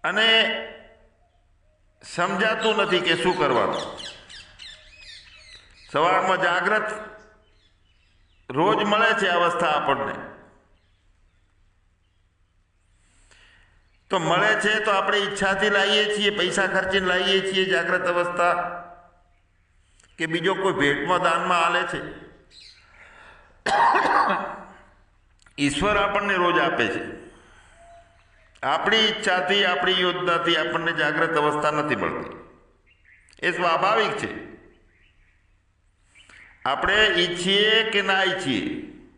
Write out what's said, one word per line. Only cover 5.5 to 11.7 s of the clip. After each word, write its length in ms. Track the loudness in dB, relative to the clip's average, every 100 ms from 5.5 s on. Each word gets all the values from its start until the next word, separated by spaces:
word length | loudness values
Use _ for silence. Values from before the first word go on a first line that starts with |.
| -20 -20 -20 -6
સવારમાં 500 | 0 2 2 2 0
જાગ્રત 500 | 0 0 0 0 -2 -8 -12 -18 -20 _ _ _ _ _ _ _ _ _ _ _ _
રોજ 340 | 0 2 2
મળે 300 | 2 2 4
છે 140 | 2 2
અવસ્થા 400 | 2 2 2 0
આપણને, 460 | 0 0 -2 -2 -8 -12 -18 -20 _ _ _ _ _ _ _ _ _ _ _ _